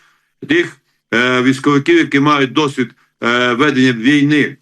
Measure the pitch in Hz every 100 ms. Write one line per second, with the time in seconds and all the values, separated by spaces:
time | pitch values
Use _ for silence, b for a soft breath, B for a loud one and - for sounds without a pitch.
0 | b b b b - 170 165 - _ _
1 | - 113 127 127 127 131 147 143 151 170
2 | 139 143 147 143 127 147 147 139 117 _
3 | _ - 117 120 123 117 151 131 131 113
4 | 120 147 143 143 107 -